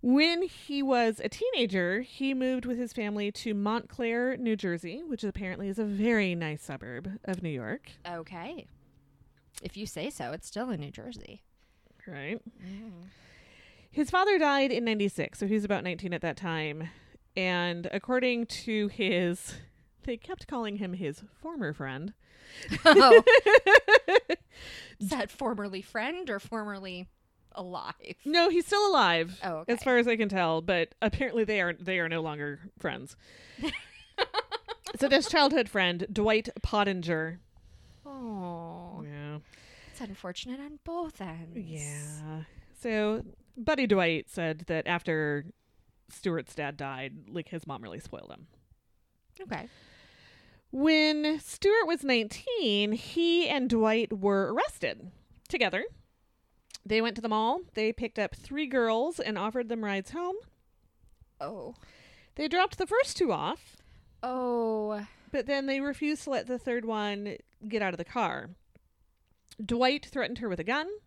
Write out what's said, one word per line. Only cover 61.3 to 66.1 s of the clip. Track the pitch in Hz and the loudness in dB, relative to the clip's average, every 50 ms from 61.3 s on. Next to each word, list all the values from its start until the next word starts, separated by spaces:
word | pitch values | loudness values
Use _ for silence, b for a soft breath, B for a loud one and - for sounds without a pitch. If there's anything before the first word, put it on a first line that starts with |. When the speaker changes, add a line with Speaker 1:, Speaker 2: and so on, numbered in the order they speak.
| _ _ | _ _
Speaker 2:
Oh. | - 143 220 196 127 - 240 b b b b b b b b b b b b | -10 -10 -10 -10 -12 -14 -14 b b b b b b b b b b b b
Speaker 1:
They | - 294 311 | -6 -4 0
dropped | 330 359 370 392 - - | 2 2 0 0 0 -6
the | 381 | -4
first | - 403 480 571 - - | 0 2 0 0 0 0
two | - 381 277 185 | -2 0 0 0
off. | 151 - 170 269 - - - - b b b b b b b - - - | 0 -2 -4 -4 -6 -10 -20 -20 b b b b b b b -18 -10 -8
Speaker 2:
Oh. | 254 254 254 254 247 240 233 226 226 220 214 214 214 214 208 208 B B B B B | -6 -4 -4 -2 -2 0 0 0 0 0 -2 -2 -4 -4 -6 -8 B B B B B
Speaker 1:
But | - 285 233 | -4 -4 -2
then | 247 285 277 277 | 0 -2 -2 0
they | 269 269 277 | 0 -2 -2
refused | 269 285 277 - 302 294 | -2 -4 -4 -2 -2 -2